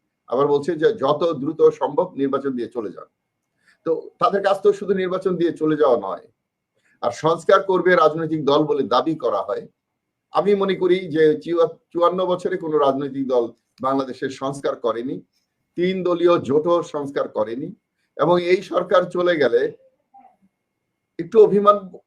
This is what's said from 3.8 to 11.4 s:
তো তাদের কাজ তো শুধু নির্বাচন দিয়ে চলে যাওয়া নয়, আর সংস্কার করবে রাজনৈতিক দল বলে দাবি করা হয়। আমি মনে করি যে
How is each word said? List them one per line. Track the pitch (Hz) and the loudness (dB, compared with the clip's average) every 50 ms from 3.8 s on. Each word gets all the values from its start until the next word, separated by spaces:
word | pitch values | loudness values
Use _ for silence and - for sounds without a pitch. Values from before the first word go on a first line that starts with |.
| _ | _
তো | 165 160 156 - - - _ | -4 -4 -4 -4 -10 -6 _
তাদের | 170 180 190 196 196 | -2 0 0 0 0
কাজ | 196 202 - - | 0 0 2 2
তো | 208 196 | 2 0
শুধু | - 202 180 202 | 0 -2 -4 -2
নির্বাচন | 185 185 180 180 185 185 196 180 | -2 -2 -4 -4 -4 -2 -2 -2
দিয়ে | 160 175 165 147 | 0 -2 -2 -2
চলে | - 156 156 156 | -2 -2 -2 2
যাওয়া | 147 151 135 120 | 2 4 2 2
নয়, | 101 98 95 87 82 - _ _ _ _ _ _ _ _ _ _ _ _ _ _ _ | 2 0 -4 -8 -10 -12 _ _ _ _ _ _ _ _ _ _ _ _ _ _ _
আর | - - | -6 -6
সংস্কার | - - - 156 170 175 - - 196 196 190 | -4 -2 -2 -2 -2 0 2 4 4 4 4
করবে | - 190 180 170 180 180 | 2 0 2 2 2 4
রাজনৈতিক | 170 160 151 151 165 165 156 160 156 139 | 4 4 2 2 0 -2 -4 -4 -2 0
দল | 131 143 151 156 | 2 2 2 2
বলে | 143 147 143 135 | 0 0 -2 -2
দাবি | 101 120 127 131 160 160 | 0 0 0 0 -2 -4
করা | 156 127 117 104 98 95 | -4 -4 -4 -2 -2 -4
হয়। | 104 101 95 92 - _ _ _ _ _ _ _ _ _ _ _ _ | -4 -6 -8 -8 -12 _ _ _ _ _ _ _ _ _ _ _ _
আমি | - 151 180 196 208 | -4 -2 2 2 2
মনে | 196 196 190 185 | 2 0 -2 -2
করি | 156 180 180 180 190 190 165 | 0 0 0 0 0 0 -2
যে | 143 160 156 156 151 147 | 0 2 4 4 2 0